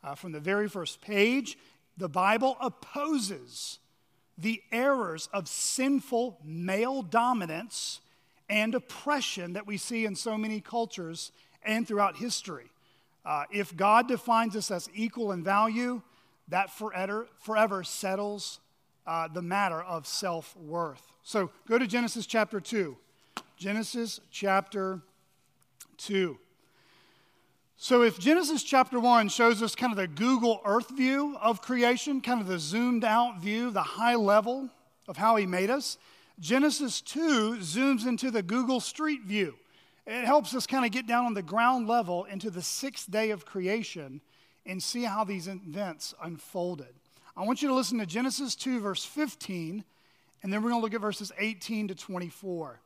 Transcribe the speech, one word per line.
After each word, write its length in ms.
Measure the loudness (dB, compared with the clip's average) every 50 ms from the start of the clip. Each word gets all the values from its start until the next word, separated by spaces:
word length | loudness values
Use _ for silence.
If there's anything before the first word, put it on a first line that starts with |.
| -8
Uh, 120 | -8 -10
from 160 | -8 -8 -10
the 80 | -10 -6
very 280 | -2 0 0 0 0 -2
first 320 | -2 -6 -8 -8 -8 -12
page, 600 | -10 -2 4 6 6 6 6 2 0 -2 -8 -14 -18 _ _ _ _ _ _
the 140 | -8 -8 -4
Bible 480 | 0 2 4 4 4 4 4 2 0 0
opposes 1160 | -4 -6 -6 -6 -18 -10 -6 -6 -2 0 0 0 -2 -2 -6 -8 -12 -16 -14 -12 -12 -12 -12 -14 _ _ _ _ _ _ _ _ _ _ _
the 280 | -4 -2 -2 -2 -2 -6 _
errors 580 | -2 0 2 4 2 2 0 -2 -4 -8 -8 -6
of 160 | -6 -6 -6 -6
sinful 920 | -6 -4 -4 -2 0 0 2 2 2 0 0 0 -2 0 0 -2 -4 -10 -14
male 600 | -10 -8 -6 -4 -2 0 0 0 0 0 -4 -4
dominance 1000 | 2 2 4 4 4 2 0 -2 -4 -6 -8 -8 -10 -10 -8 -8 -8 -10 -12 _ _ _ _ _ _ _ _ _ _
and 240 | 0 2 2 2 0
oppression 800 | -2 -4 -6 -16 -10 -2 0 0 0 0 -4 -6 -6 -8 -8 -8
that 140 | -8 -8 -6
we 100 | -6 -6
see 280 | -4 -4 -2 -2 -2
in 100 | -2 -2
so 220 | -4 -4 -4 -2 -2
many 220 | -2 -2 -4 -6
cultures 720 | -8 -6 -4 -4 -4 -4 -6 -10 -10 -10 -8 -10 -12 -12 _ _ _ _ _ _ _
and 240 | -2 0 0 0 -2
throughout 300 | 2 2 2 2 2 -2
history. 480 | -6 -6 -6 -6 -6 -8 -12 -14 -14 -18 _ _ _ _ _ _ _ _ _ _ _
Uh, 200 | -4 -4 -4 -4 -4
if 240 | -2 -4 -4 -4 -2
God 320 | 2 6 8 8 8 8 6
defines 480 | 0 -2 2 4 4 4 4 2 -2
us 160 | -4 -4 -4
as 180 | -4 -6 -6 -8 -6
equal 360 | -4 -4 -4 -2 -4 -4 -4
in 120 | -2 -2 0
value, 580 | 2 4 4 4 4 2 0 -2 -2 -2 -6 -8 _ _ _ _ _ _ _ _ -4
that 240 | 0 0 0 0
forever, 560 | -4 -10 -10 -8 -4 -4 -4 -2 -2 -4 -6 -8 _ _
forever 460 | -6 -2 4 4 4 4 4 -2 -6
settles, 760 | -6 -8 -6 -4 -2 -2 -2 -2 -4 -4 -6 -8 -10 -12 -14 _ _ _ _ _ _ _ _ _
uh, 220 | -4 -4 -4 -4 -4
the 140 | -6 -6
matter 400 | -4 -2 0 2 2 2 0 -4
of 260 | -6 -6 -8 -8 -8 -6
self-worth. 1040 | -6 -4 -4 -2 -4 -4 -8 -12 -20 -18 -12 -8 -4 -4 -4 -4 -6 -12 -20 _ _ _
So 300 | _ -4 -2 -2 -2 -2 -4 -14 _ 2
go 100 | 2 2
to 80 | 2
Genesis 400 | 4 0 0 0 0 -2 -6 -8
chapter 340 | -2 0 0 0 2 -2 -8
two. 380 | -6 -4 -2 -2 -2 -2 -4 -14 _ _ _ _ _ _ _ -14 -14 _ _
Genesis 640 | _ -6 -4 -2 -2 -4 -4 -4 -4 -4 -4 -6 -10 _ _
chapter 680 | -12 -2 2 4 4 4 2 0 -4 -4 -4 -2 -4 -6 -10 _ _ _ _ _ _ _ _ _ _ _ _ _ _ _ -20 _ _ _
two. 400 | -8 -2 2 2 2 2 0 -8 _ _ _ _ _ _ _ _ _ _ _ _ _ _ _ _ _ _ _ _ _ _ _ _ _ _ _ _
So 240 | 0 4 6 8
if 160 | 8 6 4 4
Genesis 460 | 4 6 6 6 4 2 0 -2 -2
chapter 360 | 4 4 4 4 4 2 2
one 300 | 6 6 6 6 6 4
shows 320 | 2 6 6 6 6 4
us 140 | 0 -4 -2
kind 180 | -2 -2 -2 0
of 40 | 0
the 100 | -2 -4
Google 540 | -2 0 2 4 4 4 4 4 2 2 2
Earth 240 | 2 2 2 2 0
view 480 | -2 0 2 2 4 2 0 -2 -4 0
of 220 | 2 2 2 2
creation, 600 | -2 -4 0 4 4 4 4 2 0 -2 -2 -2
kind 200 | 0 0 -2 0
of 60 | 0 -2
the 100 | -2 -4
zoomed 440 | -4 -2 -2 0 2 2 2 2 2
out 360 | 4 4 4 4 2 0 -6
view, 300 | -4 -4 -2 -2 -2 -2
the 140 | 0 -2 -2
high 320 | -2 -2 0 2 2 4
level 540 | 4 4 6 6 6 6 4 -2 -4 -4 -8 -12 _ _ _ _ _ _ -12
of 100 | -8 0
how 180 | 4 6 6
he 100 | 6 4
made 240 | 2 0 0 2 2
us, 280 | 0 0 -2 -4 -8 -10 _ -20 -20 -20 -20 _ _ -14
Genesis 600 | -2 2 4 4 4 4 4 2 -2 -2 -4 -4
two 560 | -8 -6 -4 0 2 4 4 4 4 2 0 -4
zooms 480 | -6 -4 0 2 2 4 2 2 2 0
into 240 | -2 0 -2 -2
the 100 | -2 -2
Google 380 | -2 0 0 0 2 2 0 0
Street 420 | -2 -4 -6 -4 -2 -2 -2 -4 -4
view. 320 | -4 0 0 0 -2 -4 -12 _ _ _ -20 _ _ _ _ _
It 200 | -8 -6 -4 2
helps 300 | 4 4 4 4 2 -4
us 100 | -4 -4
kind 200 | 0 0 2 2
of 60 | 2
get 140 | 0 -2 -2
down 200 | 2 2 2 2
on 80 | 2 0
the 80 | -4
ground 460 | -4 -2 0 4 4 4 4 4 2 2
level 360 | 2 2 2 2 -2 -4 -4
into 240 | -6 -8 -8 -8 -6
the 120 | -8 -6
sixth 500 | -6 -6 -6 -4 -6 -6 -8 -8 -12 -4
day 180 | -2 0 0 0
of 160 | -2 -4 -6
creation 760 | -10 -8 -4 -2 0 -2 -2 -2 -6 -10 -12 -12 -12 -14 -16 _ _ _ _ _ _ _ _ _
and 160 | -10 -8 -6
see 220 | -6 -4 -4 -2 -2
how 200 | -2 0 0 -2
these 240 | -2 -2 -6 -6 -8
events 680 | -10 -10 -10 -10 -6 -6 -4 -6 -6 -8 -12 -14 -12 -10
unfolded. 720 | -10 -10 -10 -10 -14 -10 -6 -4 -4 -4 -4 -6 -10 -16 -20 _ _ _ _ _ _ -20 -10 -6
I 60 | -2
want 180 | -2 0 0
you 60 | 2 2
to 40 | 4
listen 260 | 2 2 2 0 -2
to 60 | -2
Genesis 500 | -2 -2 -2 0 0 -2 -2 -4 -4 -4
two, 240 | -4 -2 -2 -2 0
verse 260 | -2 -2 -4 -4 -6
fifteen, 800 | -8 -2 -2 -2 -2 -2 -10 -10 -8 -6 -6 -4 -6 -6 -8 -10 _ _ _ _ _ _ _ _ _ _ _ -6
and 80 | -2
then 100 | -2 0
we're 80 | 0 2
gonna 120 | 2 2
look 120 | 0 0 -2
at 80 | -2
verses 300 | -2 -2 -4 -4 -8 -10 -6 -2
eighteen 500 | -2 -2 -2 -4 -6 -6 -4 -2 -2 -4
to 80 | -6
twenty-four. 840 | -8 -10 -10 -8 -8 -8 -8 -10 -12 -10 -8 -6 -6 -6 -10 -12 -18 _